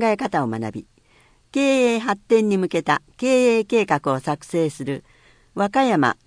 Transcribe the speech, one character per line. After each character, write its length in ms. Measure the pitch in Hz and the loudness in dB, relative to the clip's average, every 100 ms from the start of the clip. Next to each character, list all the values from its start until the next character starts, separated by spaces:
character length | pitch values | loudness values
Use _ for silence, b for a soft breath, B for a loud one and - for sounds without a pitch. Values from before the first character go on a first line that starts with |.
え 120 | 226 208 | 0 0
方 280 | 247 160 | -2 -2
を 40 | 120 | -2
学 240 | 113 110 | -4 -8
び、 140 | 104 - b b b b b _ | -10 -14 b b b b b _
経 440 | 277 277 269 240 | -2 2 2 2
営 40 | 226 | 0
発 240 | 233 196 | -4 -6
展 260 | - 226 214 | 2 2 4
に 100 | 190 | 0
向 100 | 180 | -2
け 140 | 165 | -2
た 200 | 151 143 - - | -2 -2 -4 -6
経 420 | 254 254 247 226 | 0 4 4 2
営 60 | |
計 200 | 214 233 196 | 0 0 0
画 260 | 147 143 | -2 0
を 80 | 131 | -2
作 260 | - 147 - | -4 -6 -4
成 240 | 170 156 | -2 -2
す 140 | - | -4
る 200 | 135 139 b b b b b | -8 -10 b b b b b
和 120 | - 202 | -6 -2
歌 180 | 262 | 0
山 320 | 262 170 123 - | 2 2 0 -2